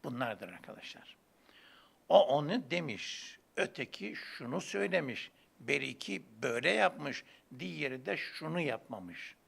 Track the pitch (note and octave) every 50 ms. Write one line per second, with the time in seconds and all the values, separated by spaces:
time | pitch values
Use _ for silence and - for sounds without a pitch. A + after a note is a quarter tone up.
0 | - C#3+ B2 B2 B2+ A#2 G#2 - G2+ F#2 F#2 - - - - - - - - -
1 | - - - _ _ _ _ _ - - - - - - - - - - - _
2 | _ - F3 G3+ - B2+ C3+ D3 D3 D#3 G#3 B3+ - B2 - F3+ E3 C3+ G#2 -
3 | - - - - - - - - _ _ - D#3+ - - - - B2 - - -
4 | G3 G#3+ - - - - - - C3+ A#2+ C#3 F#3 - - G3+ G3+ G3+ G3 F#3 F3
5 | D3 B2+ A2 - - - - - - _ _ - - B2 C#3+ C#3+ C3+ C3+ B2 -
6 | - G3+ G3 F3+ - - - A2 C3 B2+ A#2 A#2+ C3+ F3 G#3 A3 G3 F3+ - D#3+
7 | D3 C#3+ - - - - - - _ - C3 B2+ F3+ F#3 E3 D3+ D3 C3 C3 B2+
8 | C3 G3+ F#3+ - - - - - D#3+ D#3+ E3 F3+ D#3+ C3+ A2+ - - - A2+ G2+
9 | F2+ F2 E2+ - - - - _ _